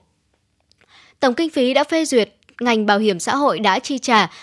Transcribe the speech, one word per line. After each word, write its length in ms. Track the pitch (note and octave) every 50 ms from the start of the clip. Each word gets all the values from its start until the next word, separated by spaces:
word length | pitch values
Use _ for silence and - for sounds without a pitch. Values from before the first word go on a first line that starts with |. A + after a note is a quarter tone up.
| _ _ _ _ _ _ _ _ _ _ _ _ _ _ _ _ _ _ _ - - _ _ -
Tổng 140 | C#4+ B3+ A#3
kinh 160 | E4 E4 D#4
phí 240 | - C#4+ B3 B3+ C4
đã 100 | C4+ D4
phê 200 | - E4 D#4+ D#4+
duyệt, 300 | - C4+ A#3 G3+ - _ _ _ _ _ -
ngành 260 | A#3 B3 A#3 A3 G#3
bảo 120 | G#3 G3+ G3+
hiểm 200 | A3 G#3+ F#3 E3+
xã 180 | - - G#3
hội 220 | C#4 D4 C4 F3 D#3+
đã 180 | G#3+ G3+ F#3+ C4
chi 200 | - - C#4+ B3
trả 320 | - C4 A#3 G#3+ F#3 E3 - -